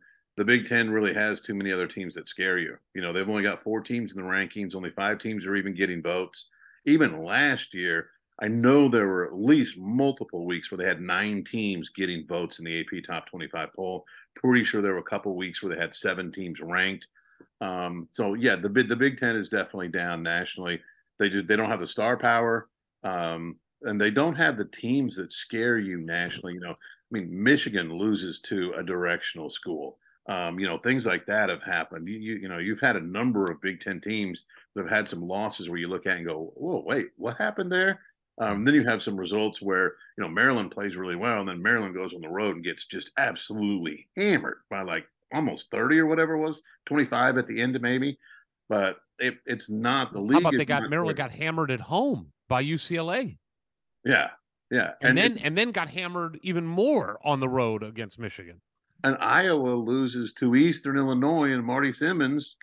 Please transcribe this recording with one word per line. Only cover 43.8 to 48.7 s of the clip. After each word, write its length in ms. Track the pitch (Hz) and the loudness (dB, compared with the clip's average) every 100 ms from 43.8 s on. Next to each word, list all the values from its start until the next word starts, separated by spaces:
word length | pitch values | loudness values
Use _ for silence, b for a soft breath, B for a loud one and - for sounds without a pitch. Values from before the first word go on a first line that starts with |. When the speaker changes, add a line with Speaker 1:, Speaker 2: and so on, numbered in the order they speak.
| 82 76 - - | -4 -8 -12 -2
Speaker 1:
hammered 440 | 202 165 73 - - | 2 2 0 -10 -8
by, 120 | 98 | -8
like, 240 | 92 82 - _ - | -4 -6 -6 _ -8
almost 360 | 147 143 - - | -2 -2 -4 -6
thirty 300 | 107 127 160 | 0 4 6
or 80 | 156 | 4
whatever 280 | 160 160 156 | 4 2 2
it 60 | |
was, 200 | 156 151 _ b - | -2 -4 _ b -2
twenty-five 520 | 147 131 120 127 127 | 0 2 4 4 4
at 80 | 120 | 0
the 160 | 110 | 0
end 180 | 123 127 | 0 0
maybe. 360 | 120 127 139 135 b b b _ | 0 0 0 -4 b b b _
But 280 | - | -2